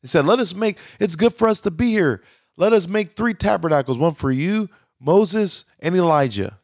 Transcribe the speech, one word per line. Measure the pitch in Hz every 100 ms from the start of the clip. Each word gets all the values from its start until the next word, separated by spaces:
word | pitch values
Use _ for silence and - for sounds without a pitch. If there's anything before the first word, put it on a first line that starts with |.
He | 131
said, | 165 143
"Let | 240
us | 202
make, | 180 220 - - -
it's | 208 165
good | 233
for | - 226
us | 214
to | 208
be | 160 240
here. | 220 156 104 _ _ _ -
Let | 196
us | 226 170
make | 208 208
three | - 233
tabernacles, | 196 202 202 165 147 131 123
one | 165
for | 151 139
you, | 131 170 220 202 _ _ _
Moses, | 131 190 208 214 202 - _ _
and | 160 185
Elijah." | 170 151 135 101 98 101